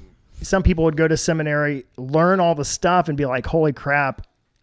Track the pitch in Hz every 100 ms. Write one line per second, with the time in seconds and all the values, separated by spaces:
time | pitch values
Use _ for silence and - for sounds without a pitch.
0 | - _ _ - - 95 127 165 160 151
1 | 160 156 - 160 151 147 147 139 - -
2 | 131 156 175 190 170 156 135 - 175 180
3 | 165 143 139 127 - 165 156 139 147 143
4 | 139 - - _ _ _